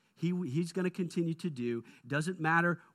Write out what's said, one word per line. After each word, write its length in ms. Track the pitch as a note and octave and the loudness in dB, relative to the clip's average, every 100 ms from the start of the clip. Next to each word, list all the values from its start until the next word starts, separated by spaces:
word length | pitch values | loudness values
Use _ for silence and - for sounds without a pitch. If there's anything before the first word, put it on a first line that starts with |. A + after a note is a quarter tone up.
| _ _ | _ _
He, 180 | E3+ F3+ E3+ | -2 0 0
he's 240 | C#3+ E3+ | -2 -2
gonna 180 | F#3+ F3+ | 0 -2
continue 440 | F3+ E3+ F3+ E3 | -2 -4 -2 -2
to 140 | E3 F3+ | -2 -4
do. 360 | C3 A#2+ A#2 - - B2 | -4 -2 -2 -6 -18 -4
Doesn't 340 | C#3+ D#3+ F#3 | -2 -2 -2
matter 400 | D#3+ E3+ F3 E3 - | 2 4 4 0 -6